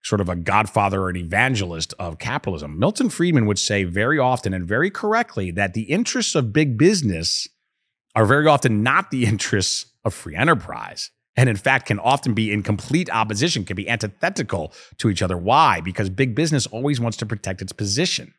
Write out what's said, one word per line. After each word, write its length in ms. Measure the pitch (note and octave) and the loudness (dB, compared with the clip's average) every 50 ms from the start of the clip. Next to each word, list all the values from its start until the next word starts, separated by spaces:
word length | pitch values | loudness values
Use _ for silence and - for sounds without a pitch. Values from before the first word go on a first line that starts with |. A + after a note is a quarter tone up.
sort 200 | - - G#2+ G2+ | -2 -2 0 0
of 80 | F#2+ F2 | 0 -2
a 60 | F2+ | -4
godfather 640 | F2 E2 F#2+ G2 G#2+ A2 - - A2+ G2+ G2 G2 F#2+ | -4 -2 2 2 2 2 2 2 0 2 2 0 0
or 80 | F#2+ F#2 | -2 -2
an 80 | F2 | -4
evangelist 760 | F2+ F2 E2 F#2+ G#2 B2 C3 C3 G#2 G2+ F2 E2+ D#2+ D#2+ - - - | -6 -6 -2 0 0 2 2 0 -2 -2 -4 -4 -8 -8 -8 -8 -10
of 180 | F#2 E2+ D#2+ | -10 -10 -10
capitalism. 640 | - - - B2+ D3+ - - F2+ D2 D2+ D2 D2+ D#2+ | -8 -8 -6 -6 -4 -4 -6 -6 -6 -8 -10 -2 0
Milton 300 | A#2 G3 - - B3+ A3+ | 0 0 2 0 -2 -2
Friedman 360 | - - E3+ F3+ E3 C3 A2 | 0 0 2 4 4 4 4
would 140 | G#2 G2+ - | 2 0 0
say 240 | - - G#2+ G2+ F#2+ | 0 0 0 0 0
very 340 | F2+ E2+ G2+ A2 B2+ D#3 | 0 0 0 0 2 2
often 340 | D3 B2+ B2+ B2+ B2 - G2 | 2 2 0 0 0 -2 -4
and 140 | F#2+ F2+ F2 | -4 -4 -2
very 240 | E2+ G#2+ B2 E3 G3+ | -2 0 0 0 -2
correctly 640 | G3 - - G#3 A3 A#3 A#3 - - A2 F#2+ F2+ | -4 -4 -2 0 0 0 -2 -2 -4 -6 -4 -4
that 240 | E2 G2+ G2+ F#2 - | -2 -2 -2 -2 -2
the 80 | A2 A2 | -6 -2
interests 500 | - D3+ G3+ A#3+ - - B3+ A3+ - - | -2 -2 0 0 -2 -2 -2 -2 0 0
of 180 | D#3+ B2 G#2+ | 0 0 2
big 260 | G2+ D3 D#3 C#3 A#2 | 2 2 2 2 2
business 720 | G#2+ D3 F#3+ A3 F#3 C#3+ G#2 F2+ D#2+ E2+ - - - - - _ _ _ _ _ _ _ _ _ _ _ _ _ | 4 4 4 4 4 0 -2 -2 -2 -2 -2 -4 -4 -6 -10 _ _ _ _ _ _ _ _ _ _ _ _ _
are 100 | A2+ A2 | 4 6
very 220 | G2+ C3+ D3 D3+ | 6 6 6 6
often 340 | D#3 D3 C3+ - C3 A2 G#2 | 6 4 6 4 2 2 4
not 300 | A2 C3 C#3 F3+ G3 - | 2 2 2 2 0 0
the 140 | - C3 A#2+ | -2 0 2
interests 600 | G#2 G#2+ G2+ - - - G2+ F2+ - - - - _ _ _ _ | 2 2 0 0 0 0 0 0 0 -2 -6 -8 _ _ _ _
of 100 | - - | -6 -6
free 220 | - - E2 D2+ | -4 -12 -8 -2
enterprise. 760 | E2+ B2+ E3 D#3+ G#2 - - - B1 - - - - - - _ _ _ _ _ | 0 2 2 2 0 -2 -8 -12 -12 -12 -12 -12 -12 -14 -14 _ _ _ _ _
And 120 | - B2+ | 4 4
in 80 | B2+ A2 | 4 4
fact, 300 | F#2+ - C3 C3 C3 - | 0 2 2 2 2 2
can 140 | - A2 G2+ | -2 -4 0
often 340 | E2 A#2+ C3+ C#3+ - C3 G#2+ | 2 2 0 2 0 -2 0
be 180 | G#2+ A2 G#2+ | 0 0 0
in 120 | G#2 G#2+ G2 | -2 -2 -2
complete 460 | - G#2+ G2 - - C3+ F3 F3+ - | -2 -4 -4 -2 -2 0 0 0 0
opposition, 520 | - A2+ A2 G#2+ G#2+ G2+ C#3 F3 - - F#2 | -2 -2 -2 -2 -2 -2 -2 0 -2 -4 -4
can 100 | - G2+ | -6 -6
be 120 | G2 F#2+ | -6 -4
antithetical 880 | - A#2 A2 - G#2 - _ - F3+ G3 - C3+ - - F2 D2+ D#2 - - - - - | -4 -4 -4 -4 -8 -4 _ -4 -4 -4 -4 -6 -4 -4 -6 -6 -8 -12 -20 -20 -20 -10
to 120 | - - A#2 | -2 0 0
each 120 | F#2+ - | 0 2
other. 160 | - F2 F#2 | -2 -2 -2
Why? 440 | F2 F2 G2+ B2+ D3 E3 C3 F#2+ E2+ | -2 0 4 6 6 6 6 4 0
Because 280 | D#2+ F#2 F#2 - - F#2 | -2 -6 -4 -4 -4 -4
big 240 | F#2 F#2+ C3+ B2+ G#2+ | 0 0 -2 0 0
business 320 | C#3+ E3 D#3+ D3+ C3 - | -2 -2 0 0 -2 -2
always 340 | - - A2+ C3 D3 D3 A#2+ | -2 -6 -6 -4 -2 -2 -2
wants 180 | A#2+ A#2 A2 | -2 -4 -4
to 80 | - A#2 | -6 -8
protect 360 | G#2 A2 G2+ - F#2+ F#2+ - | -8 -8 -8 -6 -8 -8 -8
its 100 | F#2+ F#2 | -10 -12
position. 600 | - - G#2 G2 G2 C3+ F3 F#3 - - - - _ | -8 -6 -4 -4 0 -2 0 -2 -2 -6 -8 -14 _